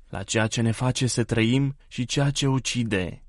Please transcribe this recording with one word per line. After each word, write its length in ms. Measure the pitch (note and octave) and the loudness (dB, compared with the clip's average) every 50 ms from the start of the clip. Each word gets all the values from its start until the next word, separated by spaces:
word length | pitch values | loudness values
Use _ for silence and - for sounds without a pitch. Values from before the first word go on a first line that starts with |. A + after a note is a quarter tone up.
| - - | -18 -12
la 140 | - F#2 G2 | -10 -10 -6
ceea 240 | - - A2+ G#2+ A2 | -2 0 0 0 0
ce 140 | - B2 | 0 0
ne 100 | A2+ A2+ | 0 0
face 360 | G#2+ - B2+ B2+ B2 - C3 A#2 | 0 0 0 -2 0 0 0 0
să 160 | - A#2+ A2 | 0 0 -2
trăim 520 | - A#2 A#2 A2+ A#2 B2 C3+ C#3 C#3 C#3 - - - | 0 2 2 4 4 4 2 2 0 -2 -6 -12 -12
și 180 | - - B2+ | -6 -6 -6
ceea 240 | - - D3 C#3 C#3+ | -2 0 0 0 0
ce 180 | C#3+ - D3 C3+ | 0 0 0 2
ucide. 760 | C3+ C3 - - - A#2 A#2+ A2 G#2 F#2+ F2+ D#2+ - - - | 2 0 0 -2 -2 -2 -2 0 0 -2 -2 -4 -6 -10 -14